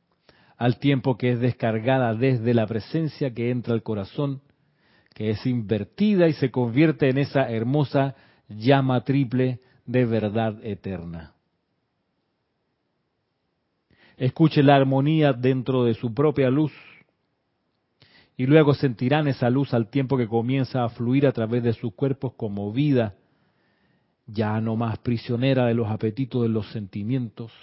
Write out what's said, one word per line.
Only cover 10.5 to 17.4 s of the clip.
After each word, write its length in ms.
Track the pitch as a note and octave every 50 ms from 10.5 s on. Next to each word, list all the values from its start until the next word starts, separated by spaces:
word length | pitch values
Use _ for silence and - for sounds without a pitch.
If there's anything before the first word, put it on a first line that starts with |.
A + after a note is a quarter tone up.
| G#2 A2 -
eterna. 680 | A2 G2+ F#2 - F#2+ F#2+ E2+ E2 E2+ E2+ E2 D2+ - _ _ _ _ _ _ _ _ _ _ _ _ _ _ _ _ _ _ _ _ _ _ _ _ _ _ _ _ _ _ _ _ _ _ _ _ _ _ _ _ _ _ _ _ _ _ _ _ _ _ _ _ _ _ _ _ _
Escuchen 500 | - C3+ B2+ - - E3 D3+ - D3+ C#3
la 120 | C#3+ C#3+
armonía 540 | C#3 C3+ C3+ C3+ C3+ C#3 D3+ D#3+ D#3 D3+ C#3+ B2+
dentro 500 | A#2+ B2 C3 C3 C3 A#2 C#3 C3 B2+ B2
de 100 | A#2 A2+
su 200 | - - A#2 G#2+
propia 360 | C#3 D3 D3+ C#3 C#3+ C3+ B2+
luz 220 | B2+ D3 D#3 C#3 - - - - - - _ _ _ _ _ _ _ _